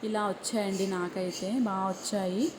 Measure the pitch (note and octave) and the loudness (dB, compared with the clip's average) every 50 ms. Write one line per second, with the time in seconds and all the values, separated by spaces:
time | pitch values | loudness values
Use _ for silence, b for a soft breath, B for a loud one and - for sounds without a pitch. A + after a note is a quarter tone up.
0 | - A3 G#3+ G#3+ G#3 G3+ F#3 - - - - A3 G#3 G3 G3 F#3 G3 G3 F#3+ F3+ | -2 0 0 2 0 0 -2 -2 -4 -2 0 0 2 2 2 0 0 0 2 0
1 | F3 F3+ - F#3+ F#3 F3+ F3 - F#3 F#3 A3 C4+ B3 G#3+ F#3+ F#3+ F#3+ F#3+ F#3 F#3 | -2 -2 -2 -2 -2 -2 -2 -4 -4 0 2 2 2 2 2 2 2 0 0 -2
2 | - - A3 G3+ F#3+ F3+ F#3 G3 C4 F4 - | -4 -2 0 0 0 0 2 2 0 0 -2